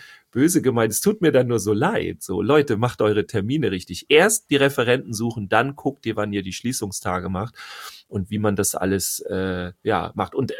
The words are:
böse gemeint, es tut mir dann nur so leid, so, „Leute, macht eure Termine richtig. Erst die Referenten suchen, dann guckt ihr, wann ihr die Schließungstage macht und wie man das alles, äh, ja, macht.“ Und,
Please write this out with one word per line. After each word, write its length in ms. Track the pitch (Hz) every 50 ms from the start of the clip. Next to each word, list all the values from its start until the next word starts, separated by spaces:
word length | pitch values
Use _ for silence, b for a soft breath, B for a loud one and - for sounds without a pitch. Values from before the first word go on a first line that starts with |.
| B B B B B B
böse 320 | - 117 143 170 175 151
gemeint, 300 | - 131 117 117 113 107
es 80 | 101 -
tut 220 | - - - -
mir 100 | 175 151
dann 160 | 127 131 127 120
nur 100 | 120 110
so 140 | 92 104
leid, 500 | 104 104 143 196 226 - - 90 90 -
so, 180 | - - 92 92
„Leute, 340 | 95 113 151 151 - - 113
macht 260 | 101 120 123 - -
eure 240 | 110 104 104 107 98
Termine 440 | - - 104 95 113 139 160 139 101
richtig. 340 | 95 90 - - 92 - - -
Erst 400 | 147 151 185 208 113 - _ -
die 60 | 147
Referenten 560 | 139 139 139 139 - 117 123 123 135 - -
suchen, 360 | 113 98 117 117 117 117 101 90
dann 260 | 110 110 123 139 139
guckt 300 | - - 139 135 _ -
ihr, 80 | 113 104
wann 160 | 104 104 104
ihr 100 | 101 101
die 100 | 95 95
Schließungstage 760 | 90 - - 120 131 - 110 98 - - - 98 90 92 90 92
macht 280 | 92 90 110 127 - B B B B B B B B B B B
und 220 | - 101 90 -
wie 80 | 107 107
man 160 | 104 107 98
das 180 | 101 98 - -
alles, 440 | - - 95 98 92 - - - -
äh, 520 | - - 98 95 95 95 90 90 87 87 - _
ja, 300 | - 107 107 85 82 82 -
macht.“ 200 | - 95 - -
Und, 160 | - 131 - -